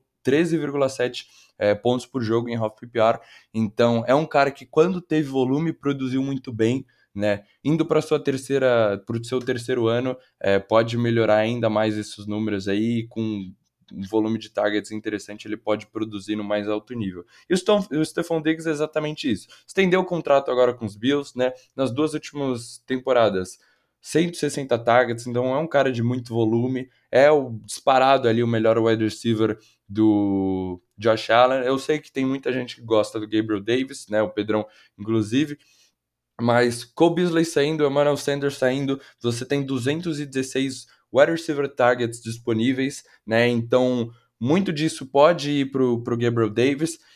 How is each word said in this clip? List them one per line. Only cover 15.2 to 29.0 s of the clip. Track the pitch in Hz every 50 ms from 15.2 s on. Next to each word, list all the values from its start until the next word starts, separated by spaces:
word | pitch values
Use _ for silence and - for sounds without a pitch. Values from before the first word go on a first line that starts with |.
| - - 104 110 -
ele | 107 104
pode | 107 _ 107 107 107 107
produzir | - _ 110 110 110 104 98 95 104 107
no | 107 104
mais | 101 104 104 101 104
alto | 107 107 - - 127
nível. | 117 104 95 90 87 - _ _ _ _ -
E | 180
o |
Ston-, | 180 - - 208 202 190 -
o | 135 156 156
Stephon | - - 170 170 - 165 160
Diggs | 151 160 160 165 160
é | 165
exatamente | 151 143 151 151 - 156 151 151 151 - - 135
isso. | 104 - - _ - _ _
Estendeu | - - 190 190 180 185 190
o | 185
contrato | 185 180 160 - - 139 139 - -
agora | 127 123 127 123 123
com | 123 113
os | 101 104
Bills, | 104 113 135 143 143 139 - -
né? | 123 127 127 127 - _ _ _
Nas | 135 135 123
duas | 120 143 156 151 151
últimas | 147 - - - 143 139 135 123 117 120 - - - _
temporadas, | - 131 127 127 135 127 120 113 101 98 92 90 - - _ _ _ _ _ _ _ _ _
cento | _ - - 156 175 170 175
e |
sessenta | - 151 143 - 147 135 127 123 113
targets, | 117 117 117 123 123 117 117 117 120
então | 127 120 123 127 131 127
é | 147
um | 165
cara | 160 - 139 135 135
de | 123 117
muito | 117 120 127 127 120 120 113
volume, | 117 113 110 113 117 120 127 131 123 123 - _ _ _ _
é | - 123 139 151
o | 156 147 131 123 113 104 -
disparado | - - - - 143 131 131 131 135 139 131 117 117
ali | 113 117
o | 120
melhor | 117 117 110 110 110 113
wide | 113 113 113 113 110